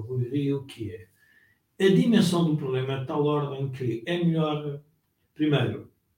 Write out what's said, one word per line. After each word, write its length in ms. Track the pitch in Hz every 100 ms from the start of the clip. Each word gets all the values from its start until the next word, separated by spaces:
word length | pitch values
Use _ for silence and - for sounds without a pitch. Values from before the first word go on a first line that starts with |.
| 113
Rui 240 | 127 120
Rio, 340 | 143 139 139
que 280 | - - 101
é, 160 | 87 - _ _ _ _ _ _ - 190
a 40 |
dimensão 560 | 170 233 202 170 170 160
do 120 | 151
problema 360 | 135 131 131
é 60 | 135
de 60 | 143
tal 160 | 151 147
ordem 440 | 147 139 135 139
que 340 | - 123 113 170
é 180 | 175
melhor, 560 | 170 160 151 147 147 143 - _ _ _ _
primeiro, 580 | - 151 131 110 107 - _ _